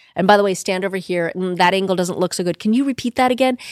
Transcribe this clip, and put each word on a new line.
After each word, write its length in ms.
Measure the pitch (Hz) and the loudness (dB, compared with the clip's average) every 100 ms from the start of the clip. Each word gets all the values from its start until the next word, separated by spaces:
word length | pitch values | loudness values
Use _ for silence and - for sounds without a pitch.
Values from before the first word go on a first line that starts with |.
| _ - | _ -2
And 120 | 190 | 4
by 100 | 208 | 6
the 60 | |
way, 100 | 202 | 4
stand 300 | 180 - 185 | 0 -2 -2
over 140 | 190 185 | -2 -6
here. 340 | - 180 165 185 | -4 -2 -2 -4
"Mm, 220 | 185 175 | -4 2
that 160 | 175 | 2
angle 220 | 190 190 185 | 2 0 0
doesn't 240 | 180 - | -2 -2
look 140 | 180 | -4
so 100 | - | -2
good. 160 | 180 165 | -4 -2
Can 140 | 214 | 0
you 100 | 233 | 0
repeat 320 | 277 254 240 - | 0 -2 -6 0
that 160 | 254 | 0
again? 260 | 247 262 247 - | 2 0 0 -8